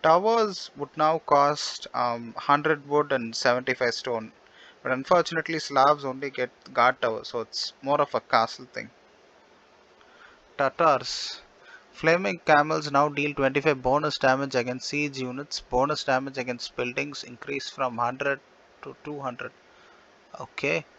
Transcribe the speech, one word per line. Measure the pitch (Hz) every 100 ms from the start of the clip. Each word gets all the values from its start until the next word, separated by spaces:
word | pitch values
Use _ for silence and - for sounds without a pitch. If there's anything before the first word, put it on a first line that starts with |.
Towers | 160 170 208 233 214 185 - -
would | 143 -
now | 156 160
cost, | - 143 143 147 - - -
um, | 123 123 117 117 -
hundred | - 143 151 147 139
wood | 147 147
and | 135 113
seventy-five | 110 131 123 127 127 123
stone. | - 127 117 110 _ _ - - _
But | 127
unfortunately, | 127 135 180 160 165 156 160
Slavs | - 139 139 151
only | 139 131 139
get | 127 127 _ -
guard | - 123 131
towers, | 120 113 110
so | 120
it's | 110 - - _
more | 139 147
of | 143
a | 120
castle | _ 117 113 - 127
thing. | 117 110 _ _ _ _ _ _ _ _ _ _ _ - - - - _ -
Tatars. | 135 - 165 131 127 - - - - _ - - _
Flaming | - 160 175 196 175
camels | - 147 151 160 147
now | 139 151
deal | 143 147
twenty-five | 147 135 139 156 135
bonus | 127 143 151 -
damage | 135 131 139 131
against | 120 127 -
siege | 147 147 135
units. | 127 127 147 -
Bonus | - 123 139 147
damage | - 131 139 135
against | 127 120 -
buildings | - 123 127 143 139
increased | 127 120 - 139 -
from | - 131 117
hundred | 120 131 139 139 _ _ _ _
to | 139 131
two | - 147
hundred. | 135 123 - _ _ _ - - _ _ _ -
Okay. | - - 143 165 -